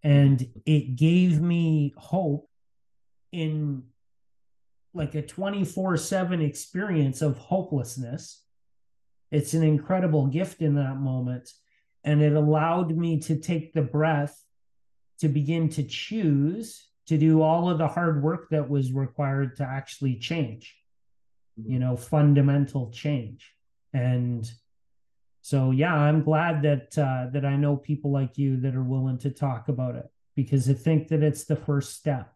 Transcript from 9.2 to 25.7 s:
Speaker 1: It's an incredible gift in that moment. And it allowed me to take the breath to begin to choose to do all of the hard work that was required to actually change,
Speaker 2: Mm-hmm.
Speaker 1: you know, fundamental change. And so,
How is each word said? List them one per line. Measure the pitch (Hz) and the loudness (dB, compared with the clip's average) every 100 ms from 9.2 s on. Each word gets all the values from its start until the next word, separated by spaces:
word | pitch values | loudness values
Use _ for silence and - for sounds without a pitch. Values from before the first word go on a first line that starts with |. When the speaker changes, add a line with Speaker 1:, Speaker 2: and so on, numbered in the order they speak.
| _ | _
Speaker 1:
It's | 151 147 | -2 0
an | 160 | 2
incredible | 156 151 - 185 180 151 139 | 4 2 2 0 2 2 2
gift | 143 185 - | 0 -4 -2
in | 156 | 0
that | 143 135 135 | 2 0 -2
moment. | 135 127 123 123 - - _ _ _ _ | -4 -2 -4 -6 -10 -20 _ _ _ _
And | - 147 | 0 4
it | 151 | 4
allowed | 151 151 151 165 175 170 160 | 4 2 2 2 0 0 -2
me | 170 160 | 0 -2
to | - 156 | -2 -4
take | - 165 156 | -2 -6 -4
the | 165 | -4
breath | 135 151 156 151 143 - _ _ _ _ _ _ _ _ | -2 0 0 0 -2 -8 _ _ _ _ _ _ _ _
to | 160 | 0
begin | 143 143 165 160 | 0 0 0 0
to | 156 | -2
choose | 139 - - 220 175 139 143 202 226 - _ _ - | -6 -8 -8 -2 0 2 0 -2 -8 -16 _ _ -2
to | 160 | 2
do | 160 156 | 4 6
all | 156 170 175 | 4 2 0
of | 160 | 0
the | 156 | 0
hard | 175 170 151 | 0 0 0
work | 147 165 - | 0 -2 -4
that | 156 135 | -4 0
was | 143 131 | -2 -2
required | 131 135 - 143 139 135 - | -2 -4 -4 -2 -2 -4 -4
to | |
actually | 131 131 - - 139 113 | -8 -8 -10 -4 -4 -4
change, | - 165 131 110 - _ _ _ _ _ _ _ _ - | -4 -4 -4 -8 -18 _ _ _ _ _ _ _ _ -16
Speaker 2:
Mm-hmm. | 110 | -4
Speaker 1:
you | 127 | -2
know, | 127 123 | -2 -4
fundamental | - 156 147 143 139 143 139 139 117 | -2 4 6 6 4 2 0 -4 -8
change. | - 147 143 107 - - _ _ _ _ | -8 -4 -4 -6 -14 -20 _ _ _ _
And | 135 127 123 123 120 113 117 _ _ _ _ _ _ _ _ | -4 0 0 -2 -4 -8 -14 _ _ _ _ _ _ _ _
so, | - 139 131 | -4 0 2